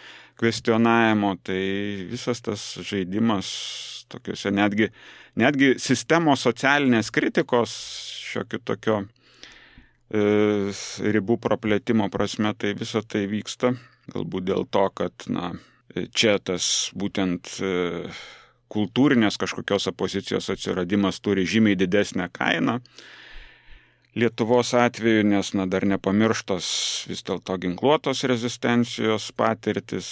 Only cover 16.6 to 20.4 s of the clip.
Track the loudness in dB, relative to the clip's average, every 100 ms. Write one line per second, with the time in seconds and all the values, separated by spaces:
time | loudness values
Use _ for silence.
16.6 | -2 -2 -4 -6 -6 -2 -2 -2 -6 -6
17.6 | -2 0 -2 -4 -8 -14 -18 -20 -20 _
18.6 | _ -4 0 2 4 4 2 0 -4 -6
19.6 | -2 0 0 -2 -2 -4 -2 -4